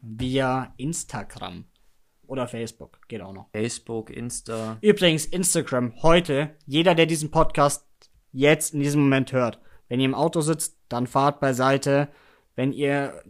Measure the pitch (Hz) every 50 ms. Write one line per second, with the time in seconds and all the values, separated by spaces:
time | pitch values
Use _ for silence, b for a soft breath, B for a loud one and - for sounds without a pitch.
0 | 120 113 110 113 131 127 131 135 131 127 127 131 123 - - - 131 156 165 -
1 | - - - 107 104 - - - 95 92 87 87 - _ _ _ _ _ _ _
2 | _ _ _ _ _ - 135 131 120 - 120 117 117 110 - - - - _ _
3 | _ - 113 101 90 95 95 - - _ - 107 110 120 - - _ - 113 113
4 | 110 - - - 117 120 - - - - 113 110 110 110 110 113 208 214 202 202
5 | 185 170 160 151 - - - 180 185 - - 165 - - 131 123 123 117 - -
6 | - 165 170 180 175 160 135 139 151 147 - _ - 135 135 160 170 190 165 165
7 | 160 156 165 151 156 147 - 160 156 - - 160 143 143 - - _ _ _ _
8 | _ _ _ _ _ _ - 131 139 147 160 151 - - 156 143 143 147 143 147
9 | 139 135 135 135 127 - 135 127 120 113 - - b b b b b - 123 127
10 | 131 131 135 - 156 165 165 170 147 156 165 156 - - _ _ _ - 120 120
11 | 123 - - 135 139 143 143 - 143 135 123 123 131 135 135 135 - 143 139 143
12 | 147 143 b b b b b b b b - 127 131 139 - 135 147 139 143 143
13 | 139 - - - - -